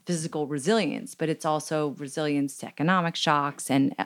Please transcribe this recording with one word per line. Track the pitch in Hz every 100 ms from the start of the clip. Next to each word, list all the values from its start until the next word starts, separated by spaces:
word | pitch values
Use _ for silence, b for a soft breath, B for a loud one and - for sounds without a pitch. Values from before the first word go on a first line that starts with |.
physical | - 175 160 160 143
resilience, | 147 139 226 165 - -
but | - 160
it's | 156 160
also | 151 - 156 151 131
resilience | 143 151 151 143 139 -
to | -
economic | - 156 185 170 -
shocks | - 147 143 - -
and, | 135 135
uh, | -